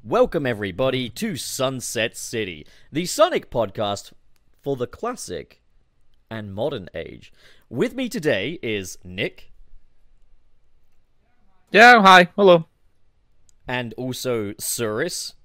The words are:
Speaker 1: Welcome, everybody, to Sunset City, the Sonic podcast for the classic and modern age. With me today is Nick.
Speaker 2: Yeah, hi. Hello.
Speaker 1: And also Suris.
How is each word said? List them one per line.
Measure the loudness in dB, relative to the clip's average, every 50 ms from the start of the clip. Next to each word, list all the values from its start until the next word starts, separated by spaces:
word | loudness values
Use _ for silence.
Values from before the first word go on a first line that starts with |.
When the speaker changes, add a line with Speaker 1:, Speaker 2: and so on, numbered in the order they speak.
| -8
Speaker 1:
Welcome, | -2 2 2 2 2 0 -4 -2
everybody, | -2 -4 -4 -4 -8 -4 -2 -2 -2 0 -2 -6 -6
to | -8 -8 -8 -6 -6
Sunset | -8 -10 -10 -6 -4 -4 -4 -4 -6 -10 -8 -4 -4 -4 -4 -4
City, | -10 -14 -10 -6 -6 -6 -6 -8 -14 -16 -20 -20 -20 -20 -10
the | -8 -8 -6
Sonic | -6 2 2 2 2 2 -4 -6 -6
podcast | -4 -4 -4 -4 -4 -6 -6 -6 -6 -8 -10 -16 -20 -20 _ -20 -20 _ _ _ _ _
for | _ -8 -6 -6
the | -6 -10
classic | -10 -10 -10 -10 -8 -10 -12 -12 -12 -12 -12 _ -20 _ _ _ _ _ _ _ _ _ _ -20 -20 _ _ _
and | -14 -14 -12 -12 -8
modern | -6 -6 -6 -6 -8 -12 -12 _
age. | -12 -12 -12 -14 -20 -20 -20 -20 _ _ -20 -20 -20 -20 _
With | -4 -4 -4 -4 -2
me | -6 -8 -6
today | -6 -4 -2 0 0 0 -2 -6 -8 -8 -8
is | -6 -6 -6 -6 -8 -14 -18 -18
Nick. | -16 -8 -6 -8 -8 -8 -12 -20 -20 -20 -20 -20 -20 -20 -20 -20 -20 _ -20 _ -20 -20 -20 -20 -20 -20 -20 _ _ -20 -20 _ -20 -20 -20 -20 -20 -20 -20 _ _ _ _ _ _ _ _ _ _ _ -20 _ _
Speaker 2:
Yeah, | 6 8 10 10 10 10
hi. | 10 10 10 10 8 6 _ 4
Hello. | 6 8 8 6 6 _ _ _ _ _ _ _ -20 _ _ _ _ _ _ _ -20 -20 -20 _ _ -8
Speaker 1:
And | -6 -6 -6 -6 -8 -8
also | -8 -8 -8 -8 -6 -4 -4 -4 -4 -6 -10
Suris. | _ -8 -8 -6 -4 -4 -4 -4 -4 -6 -6 -6 -10 -12 -12 -16 -20 _